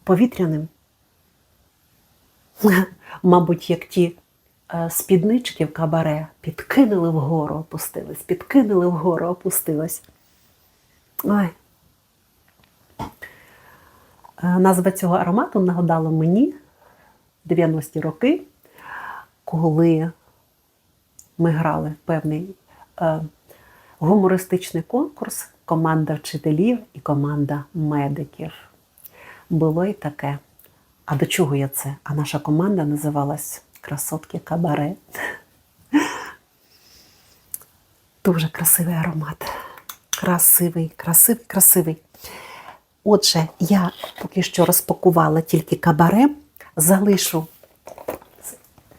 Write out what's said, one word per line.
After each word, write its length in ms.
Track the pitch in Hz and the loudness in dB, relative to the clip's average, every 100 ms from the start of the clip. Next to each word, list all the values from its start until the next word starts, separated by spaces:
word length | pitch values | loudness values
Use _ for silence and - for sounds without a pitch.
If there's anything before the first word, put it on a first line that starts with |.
повітряним. 640 | - 180 247 - 175 151 160 _ _ _ _ _ _ _ _ _ _ _ _ _ _ _ _ _ _ - | 2 4 4 2 -2 -2 -6 _ _ _ _ _ _ _ _ _ _ _ _ _ _ _ _ _ _ 0
<laughs> 240 | 214 185 190 - - - | 4 4 2 -6 -20 -2
Мабуть, 480 | 180 180 170 175 - | 4 6 6 0 -2
як 140 | 170 | -4
ті, 320 | - - 170 175 _ _ _ _ - | -2 0 0 -2 _ _ _ _ -12
е, 160 | 170 165 | -8 -6
спіднички 760 | - - 190 202 240 247 - | -6 2 2 4 0 -2 -6
в 80 | 151 | -6
кабаре, 540 | 156 160 165 156 151 156 _ | -4 -2 0 0 -4 -8 _
підкинули 680 | - 160 - - 254 196 170 | -12 -12 -2 2 4 2 2
вгору, 440 | 160 139 160 151 | 0 0 0 -2
опустились, 680 | 151 160 156 - 165 151 147 | -6 -8 -10 -10 -10 -12 -10
підкинули 640 | - 180 - 277 214 190 175 | -6 -6 2 4 4 4 2
вгору, 400 | 170 165 165 165 | 2 0 0 -2
опустились. 760 | 180 185 - - 151 165 - - _ _ _ _ _ _ _ _ _ _ - | -4 -4 -4 -2 -2 -4 -8 -14 _ _ _ _ _ _ _ _ _ _ -8
Ой. 240 | - 208 170 - _ _ _ _ _ _ _ _ _ _ _ _ _ - - - - - - - - - _ _ _ _ - - | -2 0 -2 -6 _ _ _ _ _ _ _ _ _ _ _ _ _ -14 -14 -14 -20 -20 -20 -20 -20 -20 _ _ _ _ -20 -4
Е, 160 | 175 180 | 0 4
назва 320 | 190 185 185 | 4 4 2
цього 240 | 185 180 | 0 0
аромату 460 | 180 175 196 339 214 | 0 2 0 0 0
нагадала 500 | 180 175 170 165 160 | 0 2 0 0 0
мені 440 | 160 160 190 311 - _ _ _ _ _ _ _ _ | 0 2 2 2 -2 _ _ _ _ _ _ _ _
дев'яності 560 | - 170 165 156 147 160 | -2 0 2 0 -4 -6
роки, 420 | 156 156 247 359 - _ _ - - - - - - _ | -6 -2 0 0 -4 _ _ -20 -18 -16 -16 -16 -20 _
коли 680 | - 160 165 156 170 160 165 165 _ _ _ _ _ _ _ _ _ _ _ - | -8 -2 2 4 4 4 0 -8 _ _ _ _ _ _ _ _ _ _ _ -2
ми 120 | 170 | 0
грали 400 | 156 165 156 156 | 0 0 -2 -6
в 160 | 156 - | -8 -4
певний, 480 | 160 156 151 185 190 _ _ _ - | -4 -2 -6 -8 -16 _ _ _ -4
е, 200 | 165 156 156 - _ _ _ _ _ - | -2 -2 -6 -14 _ _ _ _ _ -2
гумористичний 840 | 160 208 185 185 185 180 - 165 | 2 4 4 2 0 -4 -2 -8
конкурс, 680 | 165 247 294 - - - - _ | -4 -4 -4 -8 -12 -12 -14 _
команда 500 | - 165 165 160 151 | -4 0 2 0 0
вчителів 640 | 151 - 151 160 151 214 240 - | -4 -8 -6 -2 0 0 -2 -6
і 80 | - | -10
команда 640 | - 143 143 147 143 143 143 | -4 -2 -2 -2 -2 -4 -8
медиків. 800 | 175 151 147 143 143 139 - 160 - - _ _ _ - - - - - | -6 -2 -2 -2 -4 -10 -12 -14 -14 -20 _ _ _ -20 -20 -20 -20 -4
Було 340 | 165 160 160 | 0 0 0
й 80 | 190 | -2
таке. 460 | 202 147 147 139 143 - _ _ _ _ _ - | -4 -10 -8 -8 -8 -12 _ _ _ _ _ -6
А 100 | 143 | -2
до 100 | 175 | 0
чого 300 | - 160 143 | 0 0 0
я 120 | 135 | -2
це? 280 | - 135 143 | -4 -8 -10
А 100 | - | -6
наша 240 | 147 147 151 | -4 -4 -4
команда 460 | 147 151 190 196 | 0 0 2 0
називалась 800 | 147 147 151 147 139 147 - - - - | 0 -2 -2 -2 -2 -4 -10 -14 -18 -20
«Красотки 580 | - 143 - 156 - 165 | -10 -8 -8 -10 -10 -14
Кабаре». 560 | - 165 170 147 147 190 _ - - - _ _ _ _ _ 294 339 - - - _ _ _ _ _ _ _ _ _ _ _ - - _ _ _ _ _ | -6 -4 -2 -2 -4 -8 _ -10 -10 -10 _ _ _ _ _ 0 0 -6 -14 -18 _ _ _ _ _ _ _ _ _ _ _ -18 -18 _ _ _ _ _
Дуже 240 | - 165 160 | 0 0 -2
красивий 460 | - 165 - 170 | -2 0 0 0
аромат. 580 | 165 165 160 151 165 - - - - - - _ | -2 -4 -4 -8 -10 -10 -12 -14 -20 -20 -20 _
Красивий, 840 | - 185 175 - - 175 170 160 - | -4 -2 2 4 4 2 -2 -6 -6
красивий, 480 | - 165 - 233 - | -2 2 2 2 -2
красивий. 500 | 190 - 185 165 160 _ - - - - - - - _ _ | 2 4 4 2 -4 _ -20 -20 -18 -20 -20 -20 -20 _ _
Отже, 440 | 202 208 208 170 160 - | 4 4 4 0 -2 -2
я 300 | 165 196 175 - - - | 2 2 2 -4 -14 -12
поки 200 | - - | -6 -4
що 220 | 175 - | -2 2
розпакувала 760 | 175 180 - 170 185 170 156 160 | 4 2 0 2 4 4 4 2
тільки 360 | 165 165 - - | 0 -2 0 0
Кабаре. 520 | 175 156 165 208 285 294 - _ - - | 2 4 4 6 4 2 -12 _ -10 0
Залишу 680 | 156 190 208 190 - 165 160 - _ _ - - - - - _ - - _ _ _ | 2 4 4 2 0 -4 -6 -12 _ _ -20 -14 -12 -12 -16 _ -20 -20 _ _ _